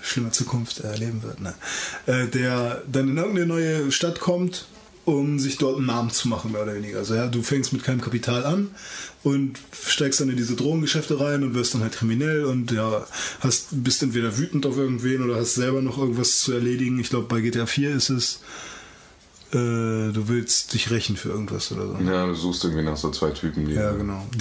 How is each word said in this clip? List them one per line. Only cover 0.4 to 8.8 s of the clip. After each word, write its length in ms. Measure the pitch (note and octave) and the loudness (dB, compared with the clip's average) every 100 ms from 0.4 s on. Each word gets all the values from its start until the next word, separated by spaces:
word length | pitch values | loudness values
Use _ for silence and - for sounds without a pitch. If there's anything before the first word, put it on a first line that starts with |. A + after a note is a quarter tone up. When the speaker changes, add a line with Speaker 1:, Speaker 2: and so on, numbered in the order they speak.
| A#2 B2 A2+ - | 0 -2 -2 -6
Speaker 1:
erleben 420 | G#2+ G#2+ A#2 A2 | -6 -4 -4 -4
wird, 160 | A2 - | -6 -8
ne? 120 | F#2+ - - - - - - | -10 -8 -8 -6 -6 -4 0
Äh, 220 | B2+ A#2+ | 0 0
der 540 | B2 B2+ B2 A#2+ B2 C#3 | 0 0 0 -2 -4 -2
dann 180 | C3+ C3+ | 0 2
in 80 | D3+ | 2
irgendeine 280 | G3 F#3+ E3+ | 2 2 2
neue 440 | E3 D#3+ D#3 C#3 | 2 2 2 0
Stadt 280 | - E3+ E3+ | 0 0 0
kommt, 460 | - F3 F3+ - - - - - - | 0 2 0 -2 -12 -20 -20 -4 0
um 320 | C#3+ C#3 D3 | 2 2 2
sich 180 | C3+ - | 0 2
dort 200 | C#3 C#3 | 0 2
einen 80 | B2+ | 0
Namen 260 | A#2 A#2 | 2 0
zu 160 | - A#2+ | 0 0
machen, 220 | A2 A2 | 0 -2
mehr 100 | G#2+ | -2
oder 120 | G#2+ G#2 | -2 -4
weniger. 240 | G#2 G#2 | -4 -4
Also 140 | G2+ A2+ | 0 0
ja, 120 | B2 | 2
du 140 | A#2+ | 0
fängst 320 | A#2 C#3 C3 | 2 0 2
mit 100 | - | 0
keinem 160 | - B2+ | 0 0
Kapital 440 | - A#2 A#2+ B2 C#3+ | 0 0 0 0 2
an 240 | F#3 G3+ - | 2 0 -6